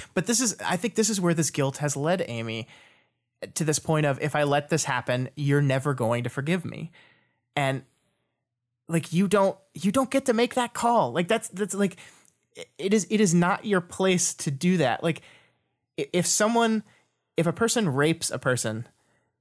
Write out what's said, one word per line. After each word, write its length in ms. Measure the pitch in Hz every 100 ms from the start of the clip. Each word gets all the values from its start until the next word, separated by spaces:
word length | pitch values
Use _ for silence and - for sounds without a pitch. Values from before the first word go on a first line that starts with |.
| -
But 120 | 185 180
this 140 | 233
is, 160 | 247 - 85
I 100 | 175
think 200 | 233 -
this 120 | 220
is 120 | 196
where 120 | 175
this 180 | 165 143
guilt 260 | - 135 -
has 200 | 147 139
led 280 | 151 185 -
Amy 400 | 117 113 113 110 - - _ _ _ _ _ -
to 100 | -
this 140 | 160 147
point 260 | - 156
of, 160 | 147 127
"If 140 | 147
I 80 | 151
let 260 | 143 143 147
this 160 | 160
happen, 440 | - 123 127 123 131 -
you're 260 | 143 143
never 320 | 139 131 143
going 300 | 127 113 120
to 40 | 120
forgive 360 | - 143 180
me." 260 | 135 - 165 - _ _ _ _ _
And, 300 | 147 135 - - _ _ _ _ _ _ _ _ _ -
like, 240 | 165 -
you 160 | 165 196
don't, 280 | 202 196 - _
you 180 | 151 190
don't 180 | 269 262
get 160 | 269 262
to 60 |
make 220 | 226 247
that 200 | 254 240
call. 380 | - 233 233 127
Like, 160 | 131 180
that's, 200 | 226 -
that's, 240 | 180 208
like, 240 | 196 196 - - - _ _ _ - - -
it 140 | 190
is, 140 | 214 -
it 100 | 214
is 120 | 202
not 320 | 170 175 196
your 160 | 214 190
place 540 | 180 - 190 180 -
to 160 | - 160
do 280 | 135 175 180
that. 260 | 127 104
Like, 180 | 165 - - - _ _ _ _ _ -
i-, 100 | 143
if 140 | 175 170
someone, 560 | - 214 233 226 220 - _ _ _ _ -
if 100 | 165
a 60 |
person 360 | - 226 240 190
rapes 440 | 131 156 165 -
a 60 | 127
person, 480 | 135 123 113 110 120 _ _ _ _ _